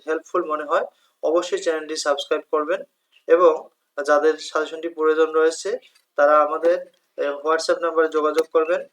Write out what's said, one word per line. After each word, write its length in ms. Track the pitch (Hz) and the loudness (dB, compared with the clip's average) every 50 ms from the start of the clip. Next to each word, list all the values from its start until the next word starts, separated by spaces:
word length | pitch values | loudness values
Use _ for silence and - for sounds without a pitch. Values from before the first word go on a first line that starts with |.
| - | -4
হেল্পফুল 360 | 156 160 165 - - - 180 165 156 | -6 -6 -6 -6 -4 -4 -4 -4 -4
মনে 120 | 156 151 151 | -6 -6 -4
হয়, 220 | 143 160 196 254 - - _ _ _ _ _ | -2 -2 -2 -2 -4 -10 _ _ _ _ _
অবশ্যই 400 | - 151 160 175 175 - 196 190 - | -2 0 0 0 0 -2 -6 -4 -2
চ্যানেলটি 320 | 170 160 156 156 151 156 | -4 -4 -4 -6 -8 -10
সাবস্ক্রাইব 480 | 151 - 151 139 139 - - 160 147 - _ | -4 -2 -2 -2 -2 -2 -4 -4 -6 -4 _
করবেন 300 | - 151 151 151 185 - - - _ _ _ _ _ _ _ - | -4 -2 -2 -2 -4 -6 -6 -12 _ _ _ _ _ _ _ 2
এবং 240 | 165 170 180 165 156 - - - _ _ _ _ _ 147 | 4 6 6 6 4 2 -4 -12 _ _ _ _ _ -6
যাদের 360 | 143 147 147 147 151 156 151 151 | 0 2 2 4 4 2 2 0
সাজেশনটি 500 | - - - 156 151 147 160 160 160 170 | -6 -6 -4 -4 -4 -6 -8 -10 -10 -10
প্রয়োজন 400 | 165 156 156 156 156 160 160 156 | -6 0 0 2 2 2 0 2
রয়েছে, 380 | 156 160 160 165 165 - - 190 233 254 - _ _ _ _ _ _ - | 2 2 2 2 0 -2 -6 -8 -8 -8 -10 _ _ _ _ _ _ 2
তারা 160 | 143 147 151 151 | 4 6 6 4
আমাদের, 340 | 147 147 156 160 160 170 180 180 180 - _ _ _ _ _ - | 4 2 0 0 0 0 0 0 -4 -10 _ _ _ _ _ -6
এ, 60 | 143 143 143 143 143 | -4 -4 -4 -4 -2
WhatsApp 340 | 156 160 160 - - 170 165 170 | -2 -2 0 0 -2 -2 -2 -2
নাম্বারে 240 | 165 160 160 160 156 | 0 0 0 0 2
যোগাযোগ 380 | 156 156 151 151 151 160 160 - - | 0 0 0 0 0 0 -2 0 0
করবেন। 260 | 165 160 160 180 190 - - | 0 2 2 -2 -4 -4 -8